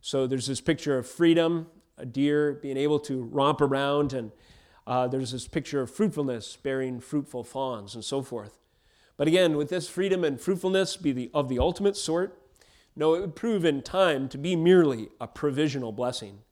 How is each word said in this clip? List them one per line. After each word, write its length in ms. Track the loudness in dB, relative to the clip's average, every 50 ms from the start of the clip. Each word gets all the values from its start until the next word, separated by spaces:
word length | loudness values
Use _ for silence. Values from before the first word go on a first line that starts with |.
So 280 | _ -4 -2 -2 0 0
there's 180 | -2 -4 -4
this 140 | -4 -6 -4
picture 360 | 0 -2 -2 0 0 -2 -2
of 120 | -2 -2 -6
freedom, 580 | -2 2 4 6 6 6 4 2 2 -2 -4 -8 _ -20 _ _ _
a 80 | -14 -14
deer 500 | -8 -2 0 0 2 2 2 2 0 0
being 220 | -4 -8 -6 -4
able 220 | 0 0 2 2 0
to 240 | 0 -2 -4 -4 -4
romp 380 | -4 0 2 4 4 4 4
around, 520 | 2 2 2 0 0 0 2 2 0 0 -2
and, 200 | -6 -8 -8 -14 _ _ _ -20 -20 _ _ _ -20 _
uh, 220 | -2 0 0 0
there's 240 | 0 0 -2 -4 -4
this 160 | -8 -10 -12
picture 340 | -6 -6 -6 -6 -2 -2 -2
of 80 | -2 -4
fruitfulness, 680 | -2 0 0 0 0 -2 -4 -4 -4 -6 -8 -14 -18
bearing 420 | -8 _ -4 -4 -2 -4 -4 -6 -8
fruitful 460 | -10 -4 -4 -4 -4 -4 -10 -10 -10
fawns, 500 | -8 -6 -6 -4 -4 -6 -8 -10 -12 -14
and 100 | -12 -8
so 160 | -4 -4 -4
forth. 380 | -4 -4 -8 -10 -10 -10 -18 _ _ _ _ _ _ _ _ _ _ _ _
But 120 | 0 2 4
again, 280 | 6 6 6 4 4
would 120 | 2 0 -2
this 200 | -4 -6 -6 -6
freedom 360 | -4 -2 0 0 0 2 0
and 160 | -2 -2 -2
fruitfulness 560 | -2 -2 -2 0 0 0 0 0 0 0 -4
be 160 | -4 -2 -2 -2
the, 180 | -2 -6 -4 -2
of 160 | -2 -2 0
the 120 | 0 0
ultimate 360 | 0 0 0 0 0 -2 0
sort? 400 | -2 -4 -2 -2 -2 -2 -4 -6 -14 _ _ _ _ -20 _ _ _ _ _ _
No, 180 | 0 2 2 2
it 60 | 2
would 160 | 0 -6 -8
prove 280 | -4 -2 0 0 2 2
in 160 | 2 2 2
time 480 | -4 -4 2 4 4 4 4 0 -2 -4
to 80 | -6 -6
be 180 | -2 0 0
merely 520 | 4 6 8 8 8 8 6 4 -2 -6 -12 -12 _
a 80 | -14 -14
provisional 640 | _ -2 -2 -2 0 2 0 0 0 -2 -6 -6 -4
blessing. 460 | -4 -4 -4 -4 -6 -10 -12 -16 -20 -20 _